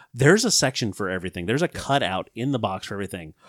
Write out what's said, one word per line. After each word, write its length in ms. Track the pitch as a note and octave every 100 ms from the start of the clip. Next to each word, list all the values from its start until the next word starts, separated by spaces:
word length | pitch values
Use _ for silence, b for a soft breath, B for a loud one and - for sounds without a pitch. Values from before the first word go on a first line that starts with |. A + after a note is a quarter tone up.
| B
there's 320 | A#2+ C#3 G#3 A#3
a 60 |
section 420 | - C#3 - A2+
for 160 | - G2
everything. 360 | F#2 F2+ F2+ F2
There's 160 | C3
a 60 | F3
cutout 600 | G2 - C#3 F#2 F#2 - A2
in 160 | C3
the 80 | C3
box 280 | G#2+ F#2+ -
for 80 | G2+
everything. 380 | G2 F#2+ D#2+ -